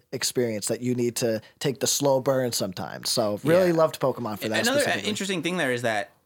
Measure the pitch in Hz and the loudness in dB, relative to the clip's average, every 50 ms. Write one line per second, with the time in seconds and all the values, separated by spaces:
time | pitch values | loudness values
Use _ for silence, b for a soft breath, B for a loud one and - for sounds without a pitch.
0 | _ _ - 127 - - - 131 120 117 110 104 - - 117 107 123 123 123 120 | _ _ -8 -6 -4 -2 0 0 0 0 0 -2 -2 -2 -4 -2 -2 -2 0 0
1 | 120 120 113 - 131 117 110 107 - B B B - 151 123 - - 117 - - | 0 0 0 0 0 0 0 -2 -4 B B B -4 -4 -2 0 0 -2 0 2
2 | 143 143 135 131 120 143 135 131 127 120 117 - 113 98 90 - 92 64 52 64 | 2 2 2 2 2 2 2 2 0 0 -2 -2 -4 -4 -6 -6 -10 -10 -10 -8
3 | - - - 127 113 104 104 101 - 139 165 180 190 180 170 160 160 151 - - | -6 -2 0 0 0 0 0 0 2 4 4 6 6 4 4 4 4 2 2 0
4 | - 135 120 - 120 110 107 98 - 110 107 - - 233 269 294 269 - 170 - | 0 0 0 -2 -4 -6 -6 -6 -4 -2 0 0 2 2 2 2 2 2 0 -2
5 | - 208 214 - 202 190 196 175 139 165 185 180 156 131 123 120 123 113 110 104 | -2 -4 -4 -4 -4 -4 -4 -4 -2 -2 -2 0 0 0 0 0 0 0 0 0
6 | 101 - _ _ _ | -2 -4 _ _ _